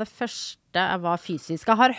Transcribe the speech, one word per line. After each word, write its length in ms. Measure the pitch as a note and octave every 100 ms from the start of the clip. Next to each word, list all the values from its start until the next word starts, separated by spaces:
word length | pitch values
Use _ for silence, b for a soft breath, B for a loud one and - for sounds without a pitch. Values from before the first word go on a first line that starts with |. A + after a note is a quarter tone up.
det 60 | G#3+
første 480 | - A#3+ - - - _
jeg 240 | E3+ F#3 F#3
var 160 | F3 F3
fysisk. 400 | - E3 - D#3+ -
Jeg 60 | A3
har 140 | B3+